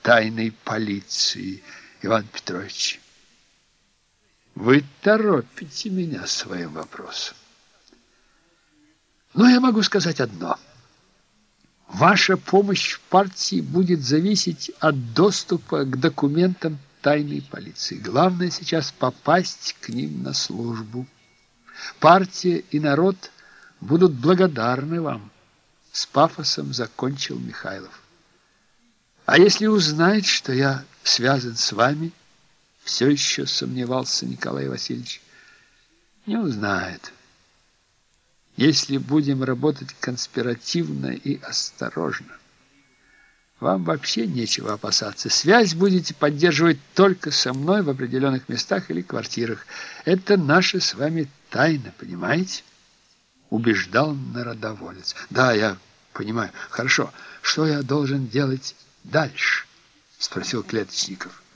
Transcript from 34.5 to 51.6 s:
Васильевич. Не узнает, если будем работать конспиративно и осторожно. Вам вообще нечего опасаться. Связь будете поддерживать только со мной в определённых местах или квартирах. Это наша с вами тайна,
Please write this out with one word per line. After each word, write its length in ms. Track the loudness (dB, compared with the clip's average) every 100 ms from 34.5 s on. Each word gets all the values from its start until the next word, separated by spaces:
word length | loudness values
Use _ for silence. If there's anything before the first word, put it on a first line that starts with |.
| -4 -6
Васильевич. 540 | -6 -8 -8 -10 -14 _ -20 -20 _ _ _ _ _ _ _
Не 120 | -6 -2
узнает, 760 | -2 -2 -2 -2 -4 -10 -18 -20 _ _ _ _ _ _ _ _ _ _ _ _ _
если 420 | 2 2 2 -2 -4
будем 460 | 0 0 2 -2
работать 520 | -2 0 -2 -2 -12 -10
конспиративно 1120 | -8 -6 -8 -6 -4 -6 -4 -4 -4 -6 -6
и 280 | -6 -6 -6
осторожно. 920 | -6 -8 -8 -8 -8 -4 -6 -6 -12 -20 _ _ _ _ _ _ _ _ _ _ _ _
Вам 240 | -2 0
вообще 420 | 0 -2 -2 -4
нечего 480 | -2 -4 -4 -4 -4
опасаться. 560 | -6 -2 -4 -4 -8 -4
Связь 460 | 0 6 6 6
будете 380 | 2 2 2 0
поддерживать 640 | 0 0 4 2 4 4 2 _
только 380 | 4 4 4 -4
со 220 | -2 -2
мной 280 | -2 0 2
в 80 | 0
определённых 600 | -2 -2 0 0 0 -4
местах 400 | -8 -4 -4 -2
или 120 | -6
квартирах. 680 | -6 -8 -6 -6 -4 -6 -12 -16 -16 -6
Это 320 | 0 0 4 2
наша 420 | 6 4 4 0
с 160 | -4
вами 320 | -2 -2 -2 -4 _ _
тайна, 440 | 2